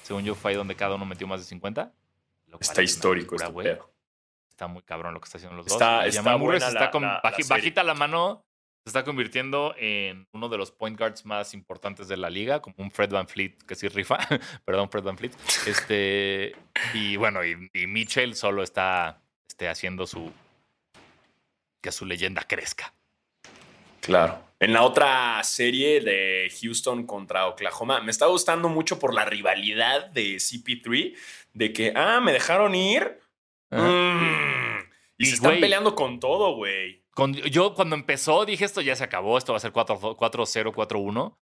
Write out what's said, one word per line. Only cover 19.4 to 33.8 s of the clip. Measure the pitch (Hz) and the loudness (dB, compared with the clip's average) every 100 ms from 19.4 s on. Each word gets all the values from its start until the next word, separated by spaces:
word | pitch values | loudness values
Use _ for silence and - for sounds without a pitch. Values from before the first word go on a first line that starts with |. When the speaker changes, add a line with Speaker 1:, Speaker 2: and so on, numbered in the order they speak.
| _ | _
Speaker 1:
este, | - 90 | -8 -6
haciendo | 82 92 92 92 | -6 -8 -6 -8
su, | 87 82 - _ _ _ _ _ - - _ _ _ _ _ _ _ | -8 -12 -16 _ _ _ _ _ -20 -20 _ _ _ _ _ _ _
que | 90 | -12
su | - 95 | -10 -8
leyenda | 90 95 92 | -4 -2 -4
crezca. | - - - - - _ _ _ _ _ - - - - - - | -4 -6 -6 -10 -12 _ _ _ _ _ -20 -20 -20 -20 -20 -12
Speaker 2:
Claro. | - 90 82 - - _ | 4 6 6 0 -14 _
En | 101 | 4
la | 113 | 6
otra | 127 - 143 131 120 110 101 | 6 6 6 4 2 -2 -2
serie | - 123 131 143 151 | 0 0 2 4 4
de | 110 98 95 95 92 - | 4 2 2 0 -2 -4
Houston | 117 117 - 120 117 | -6 -2 -2 -4 -6
contra | 101 92 92 92 | -10 -4 0 0
Oklahoma, | 90 98 - 117 131 | 0 -6 -4 -2 0
me | 110 | 0
está | 110 151 | 2 4
gustando | 180 175 165 170 | 4 2 2 2
mucho | 160 160 185 | 0 0 0
por | 131 | 0
la | 113 | 2
rivalidad | 107 104 98 98 101 107 117 139 190 | 0 0 0 0 0 0 2 2 -2
de | 143 104 95 | -4 -2 -2
C | - 120 | -4 -4
P | 120 120 | -6 -6
three, | 117 123 359 - - - - | 0 0 0 -6 -20 -20 -20
de | 107 110 | -2 -2
que, | 110 110 113 | 0 0 2
ah, | 170 233 | 4 4
me | 233 | 4
dejaron | 131 - 180 208 185 | 2 4 4 4 4
ir. | 190 247 - - _ _ _ _ _ | 2 2 0 -6 _ _ _ _ _
Speaker 1:
Ajá. | - | 2